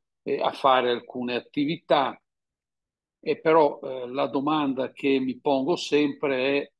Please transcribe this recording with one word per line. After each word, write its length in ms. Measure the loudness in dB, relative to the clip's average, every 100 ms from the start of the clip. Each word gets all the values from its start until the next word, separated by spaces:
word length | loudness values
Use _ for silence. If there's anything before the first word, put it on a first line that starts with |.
| _ _
eh, 180 | -6 -2
a 120 | -2
fare 380 | 2 4 4 2
alcune 440 | -2 -6 -10 -6
attività, 880 | -6 -6 -4 -4 -4 0 0 0 -6 _ _ _ _ _ _ _ _ _ _
e 200 | -6 -2
però, 400 | 4 6 4 2
eh, 260 | -8 -8 -6
la 180 | -4 -2
domanda 680 | -2 -2 0 0 -2 -6
che 260 | -4 0 2
mi 180 | 0 -4
pongo 360 | 0 0 0 -2
sempre 840 | 0 2 2 0 -2 0 0 0
è: 140 | -4